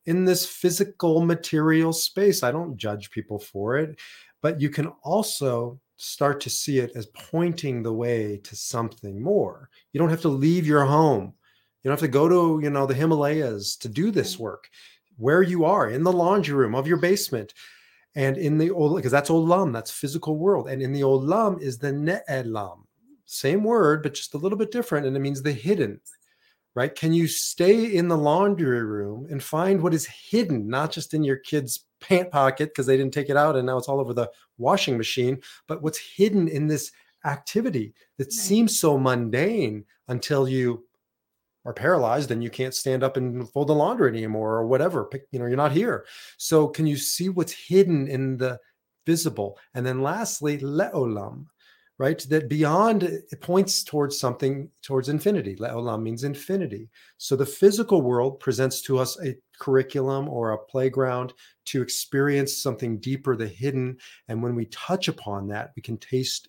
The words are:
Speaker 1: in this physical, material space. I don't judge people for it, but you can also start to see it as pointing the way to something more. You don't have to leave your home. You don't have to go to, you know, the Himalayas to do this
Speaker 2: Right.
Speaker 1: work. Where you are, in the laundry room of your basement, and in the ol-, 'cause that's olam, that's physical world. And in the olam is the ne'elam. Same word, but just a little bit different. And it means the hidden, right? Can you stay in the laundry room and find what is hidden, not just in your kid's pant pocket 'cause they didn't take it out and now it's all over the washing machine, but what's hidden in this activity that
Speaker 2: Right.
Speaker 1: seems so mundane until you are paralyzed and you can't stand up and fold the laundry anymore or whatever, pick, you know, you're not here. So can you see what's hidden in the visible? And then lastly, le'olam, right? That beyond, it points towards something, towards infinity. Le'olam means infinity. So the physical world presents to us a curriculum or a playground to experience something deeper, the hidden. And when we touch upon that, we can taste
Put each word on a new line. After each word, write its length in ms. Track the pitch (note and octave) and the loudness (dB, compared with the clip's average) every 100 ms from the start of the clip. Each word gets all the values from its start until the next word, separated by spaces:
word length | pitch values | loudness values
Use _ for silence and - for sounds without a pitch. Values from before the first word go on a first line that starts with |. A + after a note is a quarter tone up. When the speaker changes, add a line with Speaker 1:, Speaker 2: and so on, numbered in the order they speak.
| - | -2
Speaker 1:
in 180 | F3 | 2
this 200 | F#3 F3+ | 4 2
physical, 800 | - - F3+ F3 G3+ - E3+ D#3+ | 0 -2 0 0 -2 0 2 4
material 680 | E3 E3+ - D#3 D#3 D#3+ E3 | 4 0 0 2 4 4 4
space. 500 | E3 - - G3+ - | 0 -2 2 2 2
I 80 | B2 | 0
don't 260 | D3 E3+ A#2 | -2 -4 -6
judge 340 | A2 G#2 G2+ | -6 -6 -10
people 260 | - G#2 G#2 | -12 -8 -10
for 400 | - G2 G#2 C3+ | -10 -8 -2 -2
it, 220 | D#3 D#3 - - - _ | -2 -8 -20 -20 -20 _
but 180 | D3+ D#3+ | -4 -2
you 80 | C#3+ | -2
can 200 | C#3+ C#3 - | -2 -6 -6
also 720 | C#3+ G3 G#3+ - C#3 A#2+ A#2+ C3 _ - | -2 -2 -2 -2 -2 -2 -4 -10 _ -18
start 440 | - - C#3 C#3+ | -12 0 0 0
to 100 | B2+ | -4
see 280 | - - C3+ | -6 -2 0
it 100 | A#2+ B2 | 0 -4
as 100 | G#2+ | -12
pointing 760 | - - E3 F3 E3+ D3 A#2+ | -14 -6 -2 -2 -2 -4 -4
the 100 | A2+ | -4
way 460 | A2 A#2+ A#2 G#2 G#2 | -2 0 0 -2 -6
to 140 | - - | -10 -12
something 680 | - A#2+ A2+ - G2+ G2 | -6 -4 -4 -6 -12 -6
more. 480 | C#3 G#3 G2+ - - _ _ | 0 2 0 -6 -20 _ _
You 80 | D3 | 0
don't 100 | E3 | 2
have 100 | D#3+ | 2
to 60 | E3 | 0
leave 380 | C3+ D3+ F3 D#3 | 2 4 4 4
your 180 | D3 | 4
home. 480 | C3+ D3 D#3+ A#2 G2+ - _ _ _ _ | 6 6 4 4 -2 -12 _ _ _ _
You 60 | C3 | -4
don't 120 | C#3+ | 0
have 0 | |
to 80 | D#3 | 2
go 200 | C3+ E3 | 4 4
to, 320 | F3+ E3+ D#3 | 6 4 2
you 60 | D3 | 0
know, 140 | C#3 | 0
the 100 | C3+ | 0
Himalayas 840 | B2+ D#3+ D3+ C#3+ D#3 C3+ G2+ G2 - | 2 2 2 2 0 -2 -4 -6 -8
to 120 | A#2+ | -8
do 220 | G#2+ G3+ | -4 -2
this 240 | F#3+ G2+ | 0 -2
Speaker 2:
Right. 60 | F#2 | -4
Speaker 1:
work. 300 | A2 - - _ - _ _ - | -10 -12 -18 _ -20 _ _ -4
Where 240 | A#2 E3+ | 2 4
you 220 | F#3 F3+ | 4 4
are, 240 | D#3 G3+ A#2 | 4 4 2
in 140 | B2+ | 2
the 100 | E3+ | 2
laundry 420 | F3+ F3 G3+ D3+ | 4 4 2 2
room 200 | C#3 A#2 | 2 2
of 140 | A#2+ C#3+ | 2 0
your 100 | E3+ | 2
basement, 560 | F3 G3 - A#2 G#2 - - - _ _ _ D3 | 2 2 0 -6 -8 -16 -20 -20 _ _ _ -2
and 200 | C3+ C3+ | -2 0
in 220 | D#3 D#3 | 0 2
the 120 | E3 | 2
ol-, 300 | F3+ D3 F3 | 2 2 2
'cause 120 | C3 | 2
that's 180 | C#3 C#3+ | 2 4
olam, 420 | E3 E3 F3+ F3+ | 2 4 2 2
that's 180 | A#2 A2 | -2 -8
physical 460 | - C#3+ C#3+ D3+ D#3 | -8 -6 -6 -4 -2
world. 320 | F3+ F#3 C3+ | 0 0 0
And 140 | C3+ | -4
in 100 | C3 | -2
the 100 | C#3 | 0
olam 580 | C3+ C3+ C3+ G3+ G#3+ F#3 | 4 4 2 2 2 0
is 160 | C#3+ A#2 | -4 -6
the 140 | C#3+ | -4
ne'elam. 880 | C#3 D3+ F#3+ - C3+ A#2 A2 F#2+ E2+ _ _ _ _ - | -2 -2 -2 -4 -6 -4 -6 -8 -12 _ _ _ _ -14
Same 360 | - C3+ F#3+ | -4 0 2
word, 380 | G#3+ A#3 D#3 D#3 | 2 4 4 4
but 100 | D3+ | 0
just 200 | - - | -6 -10
a 40 | D3 | -6
little 180 | F3+ G#3 | -4 -2
bit 120 | G#3+ | -2
different. 340 | A#3+ A#3 D3+ C3+ | -4 -2 -2 -2
And 100 | C#3 | -2
it 40 | |
means 220 | C#3 C#3 | -2 -4
the 100 | C#3+ | -4
hidden, 480 | B2+ C3+ G3+ A2+ - - - _ _ _ _ _ | -4 0 0 0 -4 -16 -20 _ _ _ _ _
right? 200 | B2 C3+ | -4 -4
Can 180 | - D#3+ | -2 0
you 140 | E3+ E3 | 2 2
stay 580 | - - - F3 A3+ A3+ F#3+ | -2 -4 2 6 6 4 2
in 100 | F3 | 2
the 80 | E3 | 2
laundry 680 | D3 D#3+ G3+ F3+ C#3+ A#2+ | 4 4 4 2 2 0
room 420 | A2 G#2 G2+ A2 D3 | 0 -4 -6 -8 -8
and 120 | C#3+ | -8
find 400 | - D#3 F#3 G3 | -4 -2 2 2
what 120 | F3 | 2
is 120 | D#3+ - | 0 -2
hidden, 640 | - - A3 G3 B2+ G#2 | -14 -2 0 0 -2 -2
not 240 | B2+ D#3+ | -2 -2
just 200 | E3 - | -4 -4
in 120 | D#3 | -2
your 120 | D3 C3+ | 0 -2
kid's 500 | - D3+ C3 - _ _ | -2 -2 -2 -8 _ _
pant 320 | - F#3 F3+ | 2 2 2
pocket 420 | D3 C3+ C3+ D3+ | 2 4 2 -4
'cause 120 | - B2+ | -2 2
they 100 | C3+ | 2
didn't 180 | C3+ | 2
take 140 | D3 C#3 | -2 0
it 80 | C#3+ | 4
out 200 | D3 C3+ | 4 2
and 100 | B2+ | 0
now 120 | B2+ | -2
it's 100 | A#2+ | -2
all 100 | C#3 | -2
over 140 | B2 | -2
the 160 | A#2+ A#2 - _ - | -2 -4 -6 _ -4
washing 380 | B2 F#3+ - A#2+ | 0 2 2 -2
machine, 440 | A2 - B2 C3+ - - - | -2 -2 -2 -2 -8 -18 -12
but 160 | - | -6
what's 160 | D3+ - | -6 -6
hidden 480 | - - G#3 G3+ E3 | -8 0 2 2 0
in 220 | D3+ D3+ | 0 -2
this 240 | D3+ - - _ _ | -2 -6 -16 _ _
activity 680 | D#3+ C#3+ - G#3 A#3+ C#3+ - - _ - | -6 -6 -4 -2 0 -2 -6 -12 _ -10
that 80 | C3+ | -8
Speaker 2:
Right. 60 | |
Speaker 1:
seems 460 | - G3 G#3 A3+ - | -4 2 4 4 4
so 180 | E3 C#3+ | 2 4
mundane 880 | C3 B2 A#2 B2 F3 A3+ B2+ G#2+ - _ - | 2 2 0 0 0 0 -2 -4 -12 _ -8
until 400 | B2 - C#3+ C3 | -6 0 0 2
you 360 | C3 B2 A#2 - _ _ _ _ _ _ _ | 2 0 -4 -10 _ _ _ _ _ _ _
are 80 | A#2+ | -14
paralyzed 560 | A#2+ C#3 F3 A#2 C3 C3+ | -4 2 2 2 0 0
and 140 | A#2 | -4
you 60 | A#2 | -4
can't 240 | - C3 | -6 -6
stand 280 | - C3+ C3 | -4 -2 0
up 140 | C3 C3 | 0 -2
and 340 | B2+ B2 A#2 | -4 -6 -6
fold 160 | C#3 C#3+ | -2 2
the 80 | |
laundry 340 | D3+ D#3+ B3 C3 | 2 2 2 2
anymore 460 | A2+ A2 G#2+ A2 | 0 -4 -2 -2
or 120 | A2+ A#2 | 0 2
whatever, 380 | C3 E3+ E3 | 2 2 -2
pick, 220 | G2+ C3+ - | -6 -10 -10
you 80 | C3 | -6
know, 60 | A#2+ | -4
you're 100 | C3 | 0
not 160 | D3 | 2
here. 340 | D3+ A#3 - - - - - | 2 0 -2 -8 -20 -20 -10
So 320 | - D#3+ D3+ | 2 4 4
can 180 | D3+ D#3 | 2 0
you 100 | C#3+ | 0
see 320 | - - F3+ | -4 -4 -2
what's 240 | F3+ E3 | -2 -4
hidden 540 | - - F#3 F#3+ D#3 C3+ | -6 2 4 6 4 0
in 300 | C3 C3+ B2+ | -2 -2 -2
the 240 | B2+ A#2+ _ _ _ _ | -4 -4 _ _ _ _
visible? 540 | - E3 E3 G#2+ G2+ G2+ _ | 0 0 0 -2 -6 -8 _
And 100 | B2+ | -6
then 160 | B2+ B2+ | -4 -2
lastly, 580 | C3+ F#3+ A3 - D3 D3 | -2 -2 -4 -4 -4 -4
le'olam, 880 | C3+ D3+ G3+ E3+ B2 G#2+ G2+ B2 D3+ _ _ _ _ - | -2 -2 -2 0 -2 -2 -8 -12 -18 _ _ _ _ -2
right? 220 | C3+ E3 C3+ | -2 -2 0
That 200 | D#3 C3 | -2 0
beyond, 540 | D3+ D3+ E3+ A3+ G#3+ | 0 2 4 4 2
it 380 | E3+ D#3+ - - | 0 -4 -10 -12
points 420 | - F3+ G3 - | 0 2 2 0
towards 340 | - D3+ C#3+ C#3+ | -2 -2 -2 0
something, 540 | C3 A#2+ C3+ C#3 D3 _ | -2 0 -2 -2 -8 _
towards 260 | - C3+ B2+ | -4 -2 0
infinity. 480 | D3 G3+ G3+ G2 F#2+ | 0 0 0 -2 -6
Le'olam 460 | A#2 A#2+ A#2+ G#2+ | -6 -6 -4 -4
means 200 | A2+ A2+ | -4 -6
infinity. 680 | C#3 C#3+ - G3 D3+ G#2 A2+ _ _ - | -6 -8 -6 -6 -6 -10 -16 _ _ -14
So 180 | - | -4
the 120 | C3+ C#3 | -2 -2
physical 540 | - G3 G3+ A3+ F#3 | 4 4 4 2 2
world 380 | B2 B2 C3 C3+ | 4 2 0 -2
presents 420 | - A#2+ C3 C3+ | -4 0 0 -2
to 160 | - C3 | -2 0
us 200 | B2+ - | 0 -4
a 160 | D#3 A#2+ _ - | -8 -8 _ -10
curriculum 680 | - C3 C3 C#3 C3 C3+ D3 | 2 2 2 -2 -2 -2 -4
or 240 | B2 A2+ | -4 -2
a 60 | G#2+ | -4
playground 720 | - C3 C3 C3 B2+ B2 B2+ - - _ | -4 -2 0 0 0 -2 -6 -12 -20 _
to 180 | - C#3 | -6 -4
experience 720 | B2 - - C#3 C#3+ C#3+ C3+ - | -4 -6 -4 0 2 2 -2 -4
something 420 | C#3 A#2 A#2+ A2 | -4 -4 -4 -6
deeper, 360 | B2+ C3+ C3+ | -6 -4 -2
the 140 | A2+ A2 | -2 -4
hidden. 500 | E2+ C3+ C3 B2+ B2+ - - - | -6 -4 -4 -4 -8 -18 -20 -10
And 120 | A2+ | -6
when 140 | B2 | -4
we 120 | A#2+ A2 | -4 -6
touch 420 | - - F#3 F#3 | -8 -6 -4 -4
upon 400 | - G#2 G2+ G2 | -6 -6 -8 -6
that, 240 | G#2 - | -8 -10
we 80 | - | -12
can 140 | - A2 | -10 -10
taste 480 | - B2+ B2+ - | -4 -4 -4 -6